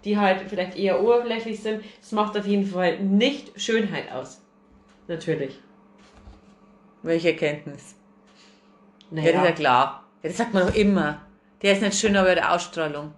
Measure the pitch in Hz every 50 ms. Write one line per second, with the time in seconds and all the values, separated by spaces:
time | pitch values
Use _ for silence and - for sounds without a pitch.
0 | - 208 208 208 208 190 185 190 - - 208 185 185 180 - 160 196 190 180 -
1 | 196 233 240 240 233 233 226 226 226 226 214 - - 220 220 214 - - - -
2 | - - 220 214 214 202 202 208 196 202 202 202 196 190 175 180 185 175 160 -
3 | 202 196 196 208 240 277 277 - - - - - - - 220 226 214 180 165 139
4 | - - 123 127 127 - - - _ _ _ _ _ _ _ - _ _ _ _
5 | _ - 170 160 - 165 156 147 139 - - - - _ _ _ _ _ _ -
6 | - - _ - - - - - _ - - _ _ _ _ _ _ _ _ _
7 | - 160 165 165 165 170 156 - 165 147 147 147 - 151 143 139 - - - _
8 | _ _ _ _ _ _ _ _ - - _ _ _ _ _ _ _ _ _ _
9 | - - 160 156 151 165 165 185 185 170 160 156 151 135 123 123 139 - - -
10 | - _ _ _ - 156 175 214 233 233 - 190 180 185 - 220 208 202 202 180
11 | 156 147 151 - - - - _ _ _ _ _ - 196 196 196 220 196 196 -
12 | - 214 202 196 185 185 180 170 - - 170 175 - - - 170 160 151 147 147
13 | 147 151 151